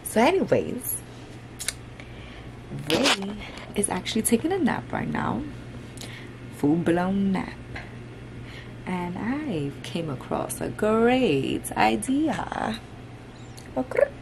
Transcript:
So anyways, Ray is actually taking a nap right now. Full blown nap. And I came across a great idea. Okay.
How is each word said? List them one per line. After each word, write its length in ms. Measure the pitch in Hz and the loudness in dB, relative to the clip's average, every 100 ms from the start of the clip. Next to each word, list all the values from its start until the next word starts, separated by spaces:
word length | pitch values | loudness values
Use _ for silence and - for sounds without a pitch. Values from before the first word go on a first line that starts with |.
So 180 | - 214 | 2 6
anyways, 760 | 254 381 240 120 - 247 - - - - - - - - - - - - - - - - - - - 143 - | 6 6 6 4 4 -4 -4 -6 -8 -14 -14 -14 -14 -8 -6 -6 -14 -14 -14 -14 -14 -14 -14 -14 -10 -8 0
Ray 440 | 156 269 196 196 208 - - - - | 4 4 2 0 -6 -10 -12 -6 -2
is 140 | 202 | 0
actually 320 | 185 - 220 | 0 0 0
taking 280 | 214 233 311 | 4 4 4
a 60 | 381 | 4
nap 320 | 262 - - | 4 2 -2
right 160 | - - | -2 0
now. 300 | - - 113 302 - - - - - - - - - - - | 0 0 0 -4 -8 -10 -12 -12 -12 -12 -12 -12 -12 -12 0
Full 180 | 143 165 | 4 4
blown 560 | 170 170 185 196 196 | 4 4 4 2 2
nap. 220 | 180 - - - - - - - - - - - - - - - | 2 -2 -8 -10 -10 -10 -12 -12 -12 -12 -12 -12 -12 -12 -12 -6
And 300 | 185 175 180 | -4 -4 -4
I 540 | 208 277 302 165 143 135 | -2 -2 -2 -2 -2 -4
came 260 | - 170 160 | -6 -4 -2
across 500 | 127 - - - - | -4 -2 -2 -2 -2
a 80 | 82 | -4
great 1000 | - 214 220 233 254 240 139 - - - - | 2 4 6 8 8 6 4 4 0 -2 4
idea. 1000 | 214 220 214 277 311 190 - - - 220 - - - - - - - - - - | 4 4 2 2 4 0 -2 -2 -2 -2 -8 -14 -14 -14 -16 -14 -14 -14 -6 -4
Okay. 300 | 262 - 554 - | 0 4 4 2